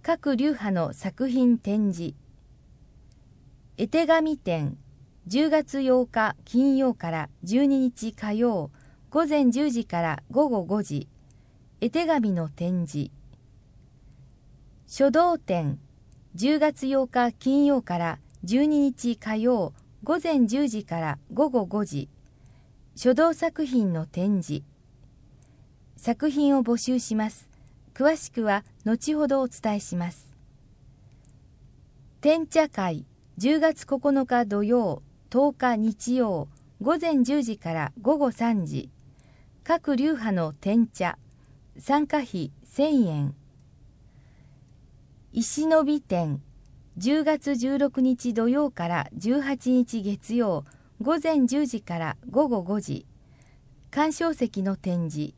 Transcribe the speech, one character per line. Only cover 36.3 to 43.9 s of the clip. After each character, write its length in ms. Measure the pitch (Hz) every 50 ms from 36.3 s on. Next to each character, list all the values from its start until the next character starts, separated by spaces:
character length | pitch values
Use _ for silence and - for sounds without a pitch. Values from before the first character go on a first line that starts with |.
| 185 160 143 139 - - - - _ _
午 180 | 202 254 330 311
前 240 | 330 330 311 269 240
十 180 | 240 285 294
時 160 | 254 233 214
か 160 | - - 170 165
ら 200 | 165 - - - 247
午 200 | 196 233 302 294
後 120 | 285 254
三 360 | 233 - 233 233 226 202 175
時。 240 | 147 147 135 - - - - - - - - _ - - - - - _ _ -
各 320 | - 330 330 - 302 277
流 160 | 240 277 311
派 200 | 320 254 220 226 196
の 200 | 175 165 156 147
展 320 | - - 196 208 233 226
茶。 320 | 220 - - 185 170 - - - - - - - - - - - - - -
参 260 | - - 277 294 302
加 140 | 285 - 294
費 320 | 254 - - 180 151 139 - - -
千 420 | - - - 285 311 302 262 220
円。 280 | 175 151 147 143 139 139 - - - _ - - - - _ - -